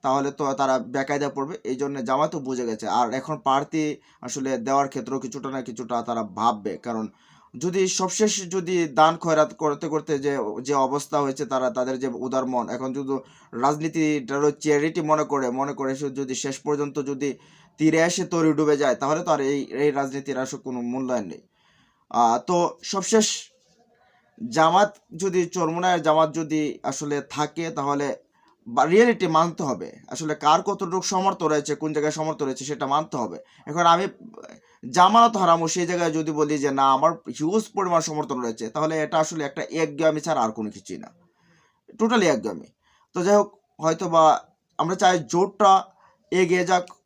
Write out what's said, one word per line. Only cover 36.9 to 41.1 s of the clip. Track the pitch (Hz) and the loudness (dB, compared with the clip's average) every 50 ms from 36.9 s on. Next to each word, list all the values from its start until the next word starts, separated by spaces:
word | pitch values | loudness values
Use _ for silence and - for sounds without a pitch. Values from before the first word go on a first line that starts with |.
| 135 | 4
আমার | 135 147 165 170 | 4 4 2 0
হিউজ | - _ - 123 - 151 160 196 220 214 - _ | 0 _ -14 -8 -4 -4 0 0 0 -2 -2 _
পরিমাণ | 202 190 180 175 165 | -2 -2 2 2 0
সমর্থন | 156 - 151 151 143 - 143 123 | 0 0 -4 -6 -4 -4 -4 -4
রয়েছে, | 123 117 110 110 117 110 | -4 -4 -6 -6 -8 -6
তাহলে | - - 156 160 160 160 151 | -4 -2 -2 0 0 0 -2
এটা | 151 175 160 | 0 2 0
আসলে | 156 - 170 160 147 | 0 0 -2 -6 -6
একটা | 139 - - - | -6 -6 -8 -8
একগুঁয়ামি | - - 160 160 151 147 139 165 160 156 151 | -6 -2 -2 -2 -2 -2 0 0 2 2 0
ছাড়া | 147 165 156 139 117 | -2 -2 0 0 0
আর | 110 110 | -2 -2
কোনো | 113 110 104 | -6 -8 -8
কিছুই | 98 101 95 - 95 67 | -10 -12 -14 -14 -14 -14
না, | - - | -14 -18